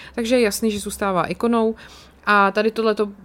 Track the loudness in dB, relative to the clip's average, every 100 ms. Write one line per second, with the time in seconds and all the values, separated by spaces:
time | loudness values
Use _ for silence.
0 | -12 -8 0 2 2 0 -2 -4 -8 -6
1 | -2 -2 -2 -2 0 0 0 -4 -12 -20
2 | -20 _ 0 4 4 2 0 0 0 0
3 | -2 -6